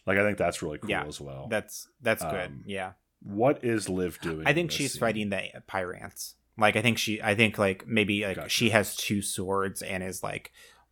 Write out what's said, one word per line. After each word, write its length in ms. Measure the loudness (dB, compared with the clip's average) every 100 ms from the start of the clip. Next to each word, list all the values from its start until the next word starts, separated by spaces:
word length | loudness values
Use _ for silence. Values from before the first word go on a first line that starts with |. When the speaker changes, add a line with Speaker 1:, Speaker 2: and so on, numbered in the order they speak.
| 0
Speaker 1:
Like, 140 | 4
I 40 |
think 140 | 4 2
that's 240 | 0 0
really 160 | -4 -6
cool 140 | -4
Speaker 2:
Yeah. 140 | -2 -4
Speaker 1:
as 140 | -8
well. 280 | -12 -12 -4
Speaker 2:
That's, 400 | -4 -4 -12 -16 _
that's 240 | 0 0
good. 240 | -2 -4 -6
Speaker 1:
Um, 120 | -10 -10
Speaker 2:
Yeah. 260 | -8 -8 -12 _ _
Speaker 1:
what 400 | -6 2 2 4
is 260 | 2 0 0
Liv 300 | 0 -2 -2
doing 240 | -6 0 2
Speaker 2:
I 80 |
think 120 | 2 0
Speaker 1:
in 20 |
this 80 | -2
Speaker 2:
she's 180 | -4
Speaker 1:
scene? 60 | 0
Speaker 2:
fighting 300 | 0 0 -2
the 320 | -2 -4 -12 -6
Pyrants. 680 | -4 -4 -8 -14 -12 -14 -16 _ 2
Like, 200 | 4 6
I 80 |
think 160 | 4 2
she, 200 | 0 0
I 120 | 2
think, 240 | 4 4 4
like, 300 | 2 0 0
maybe, 360 | 2 4 2 0
like, 80 | -4
Speaker 1:
Gotcha. 120 | -2
Speaker 2:
she 200 | 2 4
has 260 | 6 4 -2
two 280 | -2 -2
swords 580 | -2 -4 -2 0 -2 -4
and 220 | -6 -6
is, 180 | -6 -6
like, 280 | -8 -8 -12 -18 -20 _ _